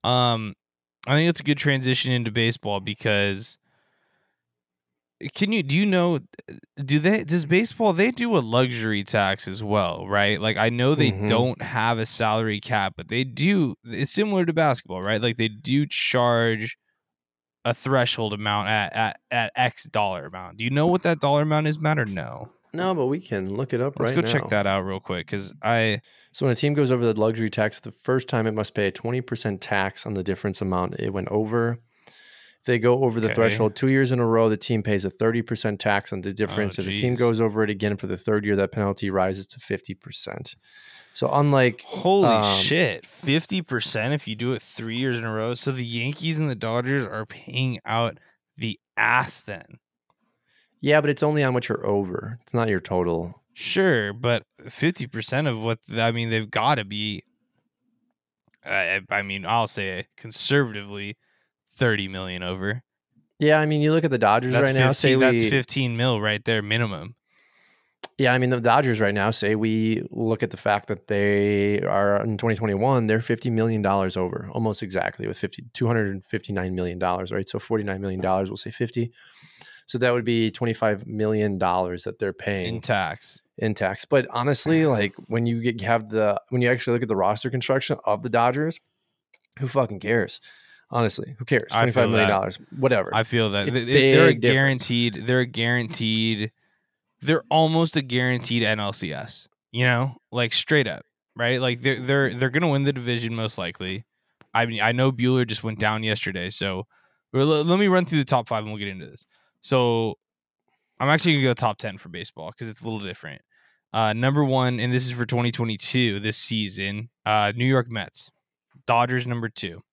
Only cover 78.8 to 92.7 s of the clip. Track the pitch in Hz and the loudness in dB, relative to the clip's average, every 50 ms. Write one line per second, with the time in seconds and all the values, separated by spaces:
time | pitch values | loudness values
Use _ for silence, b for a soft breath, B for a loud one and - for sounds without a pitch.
78.8 | 120 113 - 117 117 117 B B B B B B B B B B B B B B | -6 -4 -4 -4 -6 -6 B B B B B B B B B B B B B B
79.8 | B - - 120 123 123 120 123 113 117 117 113 113 110 - - 123 117 113 - | B -10 -4 0 2 2 2 2 0 0 0 2 2 0 0 -2 -2 -2 -2 0
80.8 | - 110 104 98 107 113 113 107 107 107 110 107 107 107 98 95 98 90 90 92 | 0 0 0 0 -4 -10 -4 -2 0 0 2 2 0 0 0 0 0 0 2 0
81.8 | 92 90 90 85 - 104 - _ 110 98 92 - - 104 101 98 90 110 117 117 | 0 -2 -4 -6 -8 -10 -6 _ -4 -4 -4 -4 -6 -4 -4 -2 -4 -4 -6 -6
82.8 | - - 120 101 92 78 - - - - - - _ _ _ - - 110 104 - | -4 -2 -2 0 0 -2 -6 -10 -14 -16 -16 -18 _ _ _ -4 -4 -4 -2 0
83.8 | 110 92 101 - - _ 156 139 123 - - 117 120 143 143 131 - 151 165 160 | -2 -2 -2 -4 -4 _ 2 2 2 0 -4 -2 0 0 0 0 0 2 2 4
84.8 | 160 151 127 107 104 101 - - - _ 110 117 117 117 117 117 113 123 113 113 | 4 4 2 2 0 -2 -2 -8 -10 _ -2 0 0 0 0 0 0 -2 -2 -2
85.8 | 95 110 117 117 110 107 110 110 107 104 101 - _ _ 131 123 123 120 127 123 | 0 0 0 0 0 -2 0 2 2 2 2 0 _ _ 0 2 2 2 2 0
86.8 | - - 117 120 123 110 110 98 92 95 104 107 - 131 120 131 120 - 135 135 | 0 0 0 0 0 0 0 2 2 2 2 0 -4 -4 -4 -4 -2 0 0 0
87.8 | - - 147 - - - 104 107 - 123 110 117 117 123 127 139 151 160 165 - | 0 -2 -4 -2 0 -2 -2 0 -2 -2 0 2 2 2 2 0 -2 -4 -4 -8
88.8 | _ _ _ _ _ _ _ _ _ _ _ _ _ _ _ - 135 127 - 139 | _ _ _ _ _ _ _ _ _ _ _ _ _ _ _ -8 -8 -2 2 0
89.8 | 127 110 104 95 90 104 113 117 98 - - - B B B B B B B B | 0 0 -2 -6 -2 0 2 2 2 0 -4 -16 B B B B B B B B
90.8 | B B - 120 117 107 - - 110 - 135 - 120 - 143 123 - - - 113 | B B -2 0 0 0 0 -4 -8 -10 -10 -12 -2 0 0 0 0 2 2 2
91.8 | 113 123 113 127 120 113 113 110 101 95 101 95 98 101 95 - - _ | 2 4 4 2 2 4 4 2 4 4 2 2 0 -2 -6 -10 -16 _